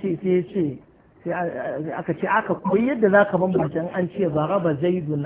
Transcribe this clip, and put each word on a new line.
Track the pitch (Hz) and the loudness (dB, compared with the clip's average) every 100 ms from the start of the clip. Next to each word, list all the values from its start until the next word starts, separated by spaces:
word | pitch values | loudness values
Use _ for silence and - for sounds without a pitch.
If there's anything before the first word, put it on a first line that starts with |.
sai, | 196 160 | -4 -2
sai | 190 | 2
ya | 180 | 2
ce, | 180 202 151 127 - _ _ _ | 2 -2 -2 -2 -16 _ _ _
sai | 175 | -6
a-, | 170 170 127 127 131 156 123 | -4 -4 -4 -6 -6 -6 -6
aka | 175 | -6
ce, | 156 190 | -4 2
"Aka | 214 214 | 0 0
koyi | 175 190 196 240 | -4 0 2 2
yadda | 262 208 | 2 6
za | 202 202 | 6 4
ka | 180 | 2
bambance | 185 180 156 160 | 0 0 0 -2
in | 175 | -4
an | 190 175 | -4 -4
ce | - 180 | -2 0
zaraba | 151 156 196 165 143 | 0 0 0 0 0
Zaidun | 180 180 151 147 | 0 0 -2 -4